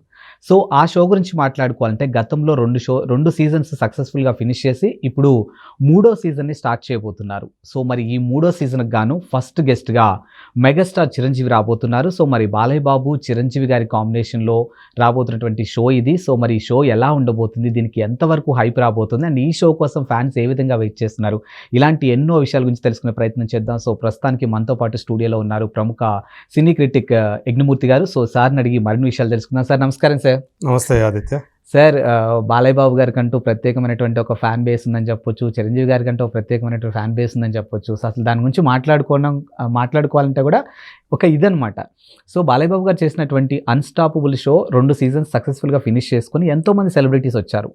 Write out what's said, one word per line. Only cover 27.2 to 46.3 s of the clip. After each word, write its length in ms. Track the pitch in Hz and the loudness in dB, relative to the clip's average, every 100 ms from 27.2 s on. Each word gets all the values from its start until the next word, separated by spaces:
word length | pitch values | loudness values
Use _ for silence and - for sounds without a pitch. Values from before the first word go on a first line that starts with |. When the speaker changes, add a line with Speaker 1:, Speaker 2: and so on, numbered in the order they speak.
| 107 104 - | 0 -2 -2
Speaker 1:
యజ్ఞమూర్తి 400 | 123 139 139 127 | 0 2 2 2
గారు. 160 | 131 | 2
So, 220 | 185 135 117 | 2 -2 -2
సార్ని 340 | 127 123 139 | 0 2 2
అడిగి 200 | 120 120 | 0 0
మరిన్ని 260 | 107 113 131 | 0 0 0
విషయాలు 240 | 120 117 | 0 0
తెలుసుకుందాం. 340 | 117 - 131 | -2 -2 -4
సార్, 160 | 123 135 | 0 0
నమస్కారం 400 | 135 135 151 143 | 0 0 0 2
సార్. 100 | 139 131 135 _ 143 | 2 0 -4 _ 0
Speaker 2:
నమస్తే 360 | 123 - 120 | 0 2 2
ఆదిత్య. 360 | 110 104 - 143 - _ _ | 2 0 -4 -8 -8 _ _
Speaker 1:
సార్, 220 | 143 151 147 | 4 6 4
ఆ, 440 | 120 117 113 117 | 2 2 2 0
బాలయ్య 340 | 110 117 127 | 0 2 4
బాబు 240 | 135 135 127 | 4 4 4
గారికంటూ 420 | 123 120 120 123 | 2 0 -2 -2
ప్రత్యేకమైనటువంటి 800 | 113 110 123 123 123 117 120 117 | -2 -2 -2 -2 -2 -2 -2 -2
ఒక 140 | 117 | -2
ఫ్యాన్ 300 | 113 113 117 | -2 -2 0
బేస్ 200 | 120 117 123 | 0 -2 -2
ఉందని 180 | 113 113 | -2 -2
చెప్పొచ్చు, 420 | 110 - 110 120 | -4 -6 -4 -4
చిరంజీవి 380 | 113 107 123 127 | -4 -2 0 2
గారికంటూ 380 | 127 120 120 120 | 0 0 -2 -4
ఒక 80 | |
ప్రత్యేకమైనటువంటి 580 | 113 107 120 120 117 113 | -4 -4 -4 -4 -6 -6
ఫ్యాన్ 220 | 107 107 | -4 -4
బేస్ 180 | 113 120 120 | -2 -2 -2
ఉందని 180 | 113 | -4
చెప్పొచ్చు. 400 | 110 104 107 107 | -4 -6 -8 -6
So, 140 | 107 113 | -6 -6
అసలు 160 | 113 | -4
దాని 180 | 117 117 | -2 0
గురించి 200 | 127 127 | 0 0
మాట్లాడుకోవడం, 840 | 156 131 135 151 139 143 147 143 156 - | 2 0 2 0 2 0 0 -4 -8 -8
ఆ, 80 | 120 | -4
మాట్లాడుకోవాలంటే 760 | 123 123 151 147 151 139 135 | -2 0 0 0 0 0 0
కూడా 220 | 135 220 285 - - - _ | 0 0 -2 -12 -20 -20 _
ఒక 120 | - 180 | 0 2
ఇదనమాట. 540 | 151 196 175 113 - - _ _ _ _ 185 | 4 2 2 -2 -6 -14 _ _ _ _ -2
So, 60 | |
బాలయ్య 280 | 160 127 165 | 0 2 2
బాబు 180 | 190 185 | 0 0
గారు 160 | 180 | 0
చేసినటువంటి 640 | 156 156 143 135 135 143 - | 0 -2 -2 0 0 -2 0
అన్‌స్టాపబుల్ 680 | 131 - - 160 156 143 127 | -2 -2 0 0 0 0 0
షో 300 | - 160 - | 2 2 4
రెండు 220 | 123 135 | 2 2
సీజన్స్ 380 | 139 127 143 151 | 2 0 0 -2
సక్సెస్‌ఫుల్‌గా 480 | 120 - 135 135 139 | -4 -4 -4 -2 0
ఫినిష్ 340 | 120 120 123 | 0 0 0
చేసుకొని 340 | 120 117 | -2 -2